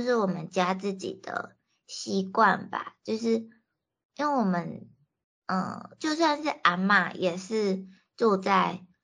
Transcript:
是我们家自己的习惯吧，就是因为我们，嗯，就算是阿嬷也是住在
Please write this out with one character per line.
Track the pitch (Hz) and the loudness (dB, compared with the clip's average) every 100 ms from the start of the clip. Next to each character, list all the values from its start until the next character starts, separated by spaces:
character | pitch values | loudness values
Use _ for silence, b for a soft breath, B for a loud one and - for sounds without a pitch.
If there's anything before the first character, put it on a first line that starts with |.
是 | 240 240 | 2 2
我 | 196 | 2
们 | 165 160 | -2 -4
家 | - 180 190 | 0 0 0
自 | 196 | -4
己 | 190 - - | -6 -8 -10
的 | - - - _ _ _ - | -8 -8 -8 _ _ _ -18
习 | - - 202 | -12 -4 -4
惯 | 190 190 214 170 190 | 0 4 4 4 -2
吧， | - - - | -8 -8 -12
就 | - 220 | -6 -4
是 | 233 226 B B B _ _ _ _ - | 0 0 B B B _ _ _ _ -4
因 | 294 | -2
为 | |
我 | 285 | 2
们， | 208 175 165 - 117 _ _ _ _ _ - | 2 0 -2 -10 -16 _ _ _ _ _ -4
嗯， | 185 143 50 - - | -4 -4 -8 -14 -8
就 | 311 311 | -4 2
算 | 330 294 | 2 2
是 | 302 | -2
阿 | - - 180 | -2 0 2
嬷 | 190 202 175 - | 4 4 2 0
也 | 180 180 | -2 -2
是 | - 220 202 190 190 B B - | -4 -2 0 -2 -6 B B 0
住 | 226 190 | 2 2
在 | 190 196 175 180 - _ | 4 2 2 -2 -12 _